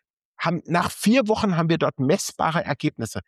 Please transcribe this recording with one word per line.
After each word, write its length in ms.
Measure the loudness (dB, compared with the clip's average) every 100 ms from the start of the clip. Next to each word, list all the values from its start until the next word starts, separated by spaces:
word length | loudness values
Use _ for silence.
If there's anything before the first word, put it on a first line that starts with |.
| _ _ _ -6
haben, 240 | -4 -4 -2
nach 240 | -2 -2
vier 380 | -2 2 4 4
Wochen 280 | 0 2 0
haben 120 | 2
wir 100 | 2
dort 220 | 0 0
messbare 640 | 0 0 -2 -2 -2 0
Ergebnisse, 560 | -4 -4 -4 -4 -6 -8